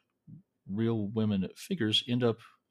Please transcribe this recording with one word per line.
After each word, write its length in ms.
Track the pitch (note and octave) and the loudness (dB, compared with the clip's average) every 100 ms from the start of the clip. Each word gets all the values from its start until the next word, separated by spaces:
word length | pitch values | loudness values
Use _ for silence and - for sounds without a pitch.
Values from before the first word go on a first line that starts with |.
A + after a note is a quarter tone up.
| _ _ - - _ _ - | _ _ -20 -20 _ _ -8
real 400 | G2 A2+ A2+ G2+ | -2 0 0 -2
women 400 | A2 G#2+ G2 F#2 - | 0 2 2 -2 -6
figures 480 | - F#3 A2 G#2+ - | -6 0 2 2 0
end 160 | B2 | 2
up 160 | A#2+ A2 - _ _ | 2 0 -8 _ _